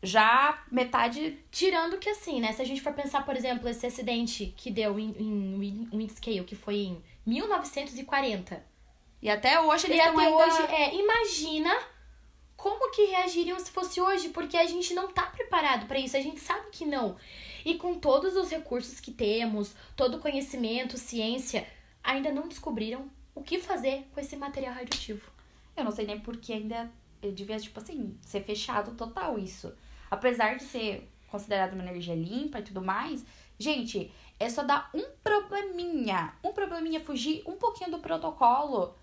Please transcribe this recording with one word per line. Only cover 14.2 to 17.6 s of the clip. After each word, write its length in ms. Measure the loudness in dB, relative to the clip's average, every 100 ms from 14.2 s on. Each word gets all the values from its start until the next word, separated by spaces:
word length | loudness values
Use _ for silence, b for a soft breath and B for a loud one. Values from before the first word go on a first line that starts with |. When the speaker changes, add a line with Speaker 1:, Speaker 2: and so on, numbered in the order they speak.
| 0
Speaker 2:
porque 260 | -6 -2 4
a 80 | 4
gente 260 | 2 -2
não 140 | -2 0
tá 120 | 0
preparado 640 | -2 -4 0 2 4 0 0
pra 120 | -4
isso, 180 | 0 -2
a 40 |
gente 200 | -2 -6
sabe 260 | -4 -4 -4
que 140 | -6
não. 320 | -4 0 -2 -4 B B B B